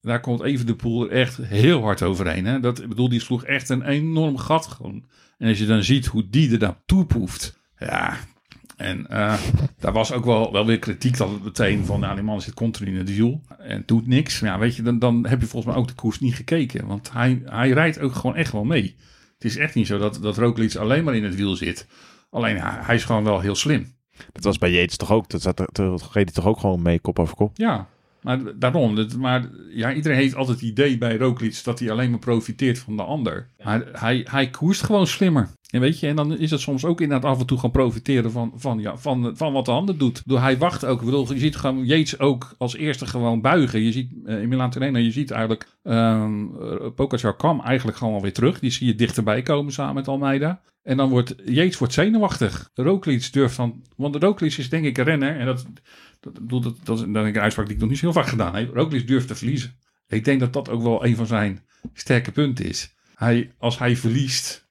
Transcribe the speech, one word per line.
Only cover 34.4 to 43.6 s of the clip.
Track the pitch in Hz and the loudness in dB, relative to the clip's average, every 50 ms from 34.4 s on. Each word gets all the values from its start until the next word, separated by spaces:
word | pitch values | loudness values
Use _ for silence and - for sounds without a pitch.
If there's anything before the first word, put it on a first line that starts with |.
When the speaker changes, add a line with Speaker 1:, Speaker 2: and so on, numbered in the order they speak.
| 135 131 | 0 0
Speaker 1:
koerst | 131 - 147 170 202 - - | -2 -2 0 0 0 0 0
gewoon | - 214 202 185 | 2 4 4 4
slimmer. | - - - 196 185 160 139 104 92 - _ _ _ | 2 2 2 2 4 4 2 2 0 -4 _ _ _
En | - 123 | 0 2
weet | 127 143 165 - | 2 2 0 0
je, | - | -2
en | 147 147 | -2 0
dan | 151 147 147 160 | 0 0 0 0
is | - 160 156 | 0 0 0
het | 156 135 | 0 -2
soms | - - 143 131 135 | -2 -2 -4 -2 0
ook | 175 170 170 | 0 0 0
inderdaad | 165 143 143 131 131 147 | 2 0 0 0 2 0
af | 135 127 | 0 0
en | 127 | 0
toe | 123 135 | 0 0
gewoon | 127 127 120 | 0 0 0
profiteren | 120 - 131 120 110 113 - - 139 123 113 113 | 2 4 2 2 0 -2 -2 2 2 2 2 0
van, | 113 123 117 113 - | -2 -4 -4 -6 -6
van, | 117 123 139 117 110 | -6 -4 -4 -2 -2
ja, | 104 104 - | -4 -6 -8
van, | 123 - 147 131 127 120 117 113 | -6 -4 -2 0 0 0 -2 -2
van | - 160 151 135 | -4 -4 -2 0
wat | 135 123 | 0 0
de | 127 | 0
ander | 117 139 190 196 185 | 0 0 0 -2 0
doet. | 151 139 123 120 - - | 2 0 0 0 -2 -2
Door | - 135 127 | 0 2 4
hij | 127 135 131 | 4 4 2
wacht | 127 156 175 156 - 139 | 2 2 0 0 -2 -2
ook. | 127 127 120 | -2 -2 0
Ik | 120 | 0
bedoel, | 117 135 143 131 117 139 | 0 0 0 0 0 -2
je | 131 | 0
ziet | 135 151 147 | 0 0 -2
gewoon | - - 139 131 131 131 | 0 -4 -2 -2 -2 0
Yates | 123 - 160 156 156 - - | 2 2 2 2 0 -2 0
ook | 139 143 135 123 127 - - | 2 2 2 0 -6 -14 -8
als | _ 131 120 127 | _ -6 -6 -4
eerste | - 156 151 131 123 131 | -4 -4 -4 -4 -6 -8
gewoon | - 127 123 120 117 117 113 | -6 -4 -2 0 0 0 2
buigen. | 110 135 165 180 | 2 2 4 4